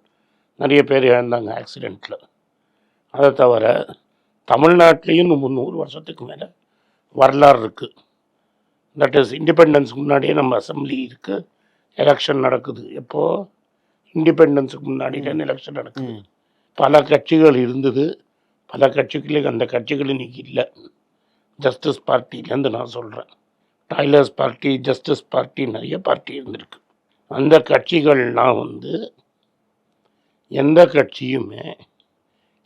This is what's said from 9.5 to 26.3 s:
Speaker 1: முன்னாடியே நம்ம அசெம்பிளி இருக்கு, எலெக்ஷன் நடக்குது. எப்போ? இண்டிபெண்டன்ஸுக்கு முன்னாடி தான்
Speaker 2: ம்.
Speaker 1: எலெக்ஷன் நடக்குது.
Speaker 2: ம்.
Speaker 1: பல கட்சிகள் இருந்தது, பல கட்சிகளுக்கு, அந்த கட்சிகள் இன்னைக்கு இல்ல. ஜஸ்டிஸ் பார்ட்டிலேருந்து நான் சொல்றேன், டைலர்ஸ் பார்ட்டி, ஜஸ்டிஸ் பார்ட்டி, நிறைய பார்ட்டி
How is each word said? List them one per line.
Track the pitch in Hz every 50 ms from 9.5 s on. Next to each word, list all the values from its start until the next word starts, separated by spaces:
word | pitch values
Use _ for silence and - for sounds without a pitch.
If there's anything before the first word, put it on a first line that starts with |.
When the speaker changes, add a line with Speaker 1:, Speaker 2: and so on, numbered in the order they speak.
| 165 170 165 156 147 143 139 117 -
Speaker 1:
முன்னாடியே | 135 143 143 143 139 135 156
நம்ம | 147 151 139 131 123 107
அசெம்பிளி | - - - 143 139 135 - 131 127
இருக்கு, | 120 120 _ - - - - - _ _ _ _ _ _ _ _ _ _
எலெக்ஷன் | - 143 143 139 - - - 139 135
நடக்குது. | 131 127 127 123 120 135 120 110 123 -
எப்போ? | - 139 123 _ - 151 147 165 175 202 196 - _ _ _ _ _ _ _ _ _ _ _ _ _
இண்டிபெண்டன்ஸுக்கு | 160 160 165 156 156 165 151 143 143 135 127 - - -
முன்னாடி | - 131 131 131 131 131 147 143
தான் | 165 156
Speaker 2:
ம். | 156
Speaker 1:
எலெக்ஷன் | 147 139 135 135 - - 143 131
நடக்குது. | 110 - _ 135 131 120
Speaker 2:
ம். | 113 104 101 _ _ _ _ _ _ _ _ _ _
Speaker 1:
பல | - 135 135 147 151
கட்சிகள் | 139 - 156 139 - - 165 160 156 156 135
இருந்தது, | 127 123 120 123 135 135 139 - 135 147 170 - - _ _ _ _ _ _ _ _ _
பல | _ - - 139
கட்சிகளுக்கு, | 135 131 139 127 - - 147 143 143 151 151 139
அந்த | 139 120 117 123
கட்சிகள் | 120 127 123 110 - 147 135 143 135
இன்னைக்கு | 139 127 123 120 123 135
இல்ல. | 131 131 135 127 - - _ _ - - _ _ _ _ _ _ _ _ _ _ _ _ _ -
ஜஸ்டிஸ் | 139 131 120 - - 151 127 - _
பார்ட்டிலேருந்து | - 131 120 - _ - 120 110 - 120 139 135 135
நான் | 110 117 123
சொல்றேன், | 117 - 123 117 107 101 - - _ _ _ _ _ _ _ _ _ _ _ _ _ 123
டைலர்ஸ் | - 143 143 143 147 135 123 -
பார்ட்டி, | - 135 131 120 - - 139 135 127
ஜஸ்டிஸ் | 127 135 131 - - 156 147 - - _
பார்ட்டி, | - 131 131 135 _ - 135
நிறைய | 120 104 113 120 139 151 180
பார்ட்டி | 190 - 131 127 _ -